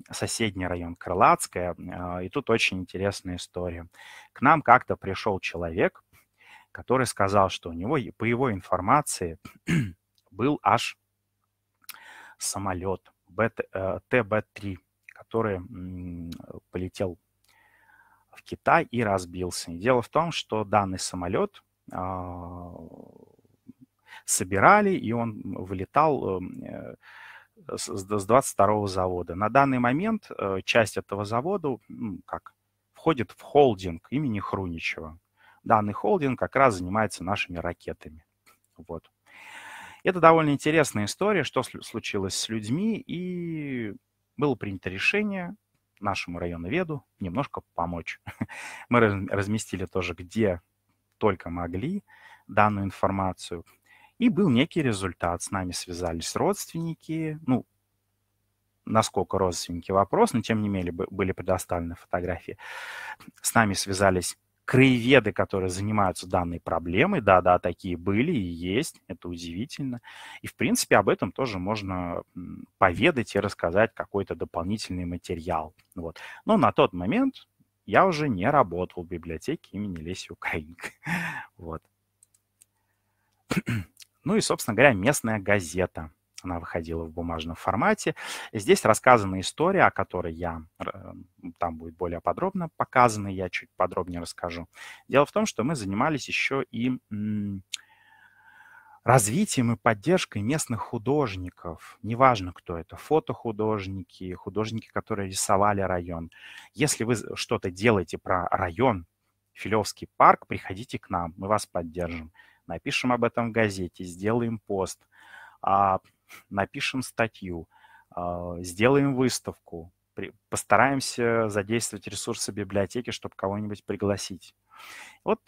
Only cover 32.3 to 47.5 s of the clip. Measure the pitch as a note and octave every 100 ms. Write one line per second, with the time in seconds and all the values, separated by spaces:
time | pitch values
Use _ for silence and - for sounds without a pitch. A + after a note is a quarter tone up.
32.3 | E2+ - _ _ _ _ - - C#3+ G#2+
33.3 | - - C#3+ C#3 F#2+ F#2 E2 - C3 D3
34.3 | G#2 - G2+ F#2 E2 - - D#2+ E2 _
35.3 | _ _ _ - A2+ G#2 G#2 - G#3 C#3
36.3 | B2 F2+ B2+ C3+ F#2+ F2 G#2 G#2+ - E2
37.3 | G2+ - F2 E2+ F2 - E2 D#2 D#2 -
38.3 | _ _ _ _ - B2+ E2 - _ _
39.3 | - - - - - - - - F#3 E3
40.3 | E3 D#3 C#3+ D#3 D#3+ C#3+ G#2+ G#2 - G3+
41.3 | G3+ C3+ - A#2+ - - A2+ - G#2 F#2+
42.3 | - - A2 G#2 C#3+ G#3+ G#3+ - E3 F3+
43.3 | F3+ E3+ D#3+ D3 B2+ A2 G2 _ _ _
44.3 | - C#3+ B2 G#2 F#2+ - F#2 - G3+ G#3+
45.3 | G3 F3 G#3 _ _ _ _ G2+ F#2+ -
46.3 | F2 F2 E2+ E2+ D3+ F3 D3+ - _ F#2+
47.3 | F#2 C#3+